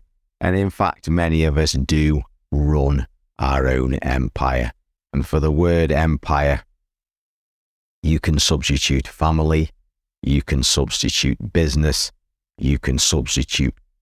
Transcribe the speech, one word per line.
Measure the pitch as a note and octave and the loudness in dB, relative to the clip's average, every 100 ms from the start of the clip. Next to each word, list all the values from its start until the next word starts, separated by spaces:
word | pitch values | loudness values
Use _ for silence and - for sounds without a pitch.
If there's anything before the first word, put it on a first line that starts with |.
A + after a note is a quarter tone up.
| - _ _ - | -6 _ _ -6
And | F2 F#2+ | -2 0
in | G2 | -2
fact, | - F#2+ - - | -2 -2 -2 -2
many | E2+ E2+ D#2+ | 0 2 2
of | D#2+ D2 | 2 2
us | D#2 | 0
do | C2+ C2 D#2 D2+ D2 - _ - | -2 0 0 2 0 -4 _ -4
run | D2 D2 D2+ C#2 C#2 A#1+ _ _ - | 0 2 2 2 0 -4 _ _ -6
our | C2+ C2+ C2 | -2 0 0
own | B1+ B1+ C2 | 0 0 -2
empire. | - C2 B1 - C2 B1+ B1 - _ _ _ | -2 -2 -2 -2 -2 -2 -4 -8 _ _ _
And | C#2 - | -6 -2
for | D#2 | 0
the | D2+ | 0
word | D2+ F2 E2+ D#2 | 2 2 2 2
empire, | C#2+ D#2+ D2 - D2 C#2+ C#2 - _ _ _ _ _ _ _ _ _ _ _ _ _ | 2 2 0 0 0 0 -2 -6 _ _ _ _ _ _ _ _ _ _ _ _ _
you | D#2 D#2+ | 0 0
can | - D2 | 2 0
substitute | - D2 - C#2+ - C2+ - | 2 0 0 -2 0 -2 -2
family, | - D#2 D#2+ D#2 D#2 D#2+ _ _ _ _ - | -2 0 2 2 2 0 _ _ _ _ -8
you | C2+ C#2 | 0 0
can | - C2+ | 0 -2
substitute | - D2+ A#1+ - B1+ - C2+ - G#2+ | 0 0 -2 -2 -2 -2 -2 -2 -2
business, | F2 D#2 D2 D2+ - - _ _ _ _ - | 0 2 2 0 0 -6 _ _ _ _ -4
you | C2+ C#2+ | -2 0
can | - C2 | 0 0
substitute | - D#2 C2 C2+ B1+ - C2+ - _ _ | 0 0 -2 -4 -2 -2 -2 -4 _ _